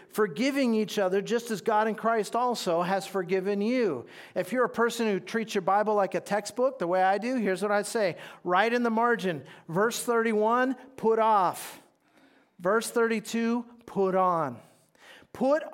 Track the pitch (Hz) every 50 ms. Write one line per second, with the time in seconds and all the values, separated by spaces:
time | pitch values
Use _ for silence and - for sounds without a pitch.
0 | - - - - 214 196 160 175 247 277 277 277 269 240 226 214 214 - - 214
1 | 196 185 190 202 190 165 226 233 233 233 220 170 - 247 254 214 220 220 208 -
2 | - 226 233 226 196 - - 233 247 247 233 - - 185 165 170 175 175 196 196
3 | 185 - - 196 180 165 190 190 180 196 208 202 202 226 254 262 233 190 143 120
4 | 110 - - - - - - 185 175 - 233 254 240 - - 220 233 233 233 -
5 | 233 220 202 175 - - - 226 220 220 - 208 170 190 190 208 214 214 214 208
6 | 196 185 - 175 - - 202 214 208 - - - 247 269 254 - 185 170 180 185
7 | 185 190 196 208 202 247 262 254 208 196 185 170 196 208 202 208 196 202 - 233
8 | 208 175 147 - - - - - - 175 180 185 214 233 233 247 240 233 220 226
9 | 233 240 233 190 180 190 165 139 127 - - - - - 156 185 208 233 226 -
10 | - 247 233 226 226 233 220 208 214 220 233 247 254 262 254 - - - - -
11 | - 226 226 226 220 220 220 202 180 165 139 - - - - - - _ _ _
12 | _ _ _ _ _ _ _ _ _ _ _ - 175 180 208 226 220 - - 240
13 | 226 226 226 214 220 - - 233 233 233 233 240 240 - - - - - - 196
14 | 190 190 185 190 185 180 175 165 156 135 120 107 - - _ _ _ _ _ _
15 | - - - - - _ - - 247 262 294 311 302 -